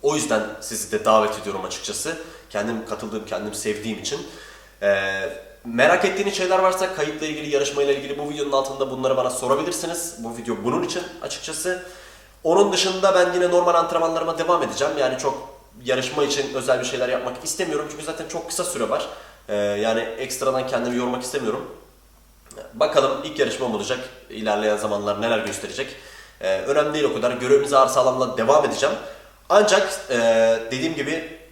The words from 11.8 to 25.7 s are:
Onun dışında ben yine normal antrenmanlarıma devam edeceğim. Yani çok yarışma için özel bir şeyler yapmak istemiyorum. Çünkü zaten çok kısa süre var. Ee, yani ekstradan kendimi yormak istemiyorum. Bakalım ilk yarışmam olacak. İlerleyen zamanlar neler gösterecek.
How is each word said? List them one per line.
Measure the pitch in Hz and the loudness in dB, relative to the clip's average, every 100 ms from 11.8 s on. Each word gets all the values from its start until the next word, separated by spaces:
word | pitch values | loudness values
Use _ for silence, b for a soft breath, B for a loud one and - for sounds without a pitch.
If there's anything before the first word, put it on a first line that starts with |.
| B B B B B B | B B B B B B
Onun | 160 185 202 | 2 6 6
dışında | 185 190 185 190 185 | 4 0 4 4 6
ben | 175 | 4
yine | 180 175 | 4 4
normal | 175 175 170 | 6 6 4
antrenmanlarıma | 165 170 165 165 160 156 | 4 2 2 0 -2 -2
devam | 165 170 | 2 2
edeceğim. | 127 - 143 151 | 2 -2 -2 2
Yani | 127 127 | 0 0
çok | 143 123 - - - 110 | -2 -4 -10 -18 -20 -12
yarışma | 123 127 127 139 | -2 0 0 0
için | 143 143 139 | 0 0 -2
özel | 131 120 123 | -2 0 0
bir | - | 0
şeyler | 131 123 | -2 0
yapmak | 127 123 127 | 0 -4 -8
istemiyorum. | - - 175 147 151 | -8 -4 -2 -2 -4
Çünkü | - | -8
zaten | 156 160 151 | -8 -8 -8
çok | 170 165 | -8 -6
kısa | - | -4
süre | 175 135 107 | -4 -2 -2
var. | - - B B B - | -2 -4 B B B -6
Ee, | 104 | -2
yani | 101 101 110 113 | 0 0 0 0
ekstradan | 113 113 127 - 131 131 127 | -2 -6 -8 -2 0 0 0
kendimi | 120 123 123 | -2 0 -2
yormak | 123 123 | -2 -4
istemiyorum. | - 143 117 107 - - - _ _ _ _ _ _ - - | -4 -4 -2 -4 -8 -16 -20 _ _ _ _ _ _ -20 -16
Bakalım | 113 151 151 131 - | -2 2 4 2 -2
ilk | - - | -6 -2
yarışmam | 123 - 123 107 | -2 0 -4 -2
olacak. | - 127 - - - | -4 -6 -6 -16 -16
İlerleyen | 110 107 104 107 107 | -6 -2 0 2 0
zamanlar | 107 104 104 104 | 0 -2 -2 -2
neler | 113 113 | 0 0
gösterecek. | 101 104 - | -2 -6 -8